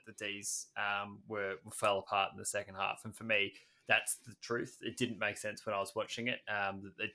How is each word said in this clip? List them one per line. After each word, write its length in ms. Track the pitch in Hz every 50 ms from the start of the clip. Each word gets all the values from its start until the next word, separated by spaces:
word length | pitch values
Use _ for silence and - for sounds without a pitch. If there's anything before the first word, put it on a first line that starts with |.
| -
the 180 | - 104 - 107
D's, 420 | 101 101 101 101 - - - - - _
um, 420 | 104 104 101 101 101 101 104 101 104 101
were, 280 | - 110 104 98 98 98 92 - 107 -
fell 260 | - - 104 101 95
apart 320 | 95 - 104 101 98 95 -
in 60 | 101
the 60 | 104
second 320 | - - 104 101 - 95
half? 240 | 95 98 98 - - -
And 100 | 113 104
for 80 | - 113
me, 300 | 113 110 104 101 95 - - - - _ _ _ -
that's 280 | 110 110 - - - - -
the 80 | 120 104 -
truth. 360 | - - 120 120 143 - - - -
It 140 | 117 113
didn't 220 | - 123 120 117 92
make 200 | 107 104 101 -
sense 260 | - 107 104 - -
when 80 | 113 104
I 60 | 98
was 140 | 98 95 -
watching 320 | 110 104 - - - 117 123
it. 120 | 123 - - -
Um, 440 | 107 104 101 98 95 98 98 98 92 -
it, 120 | 107 104 -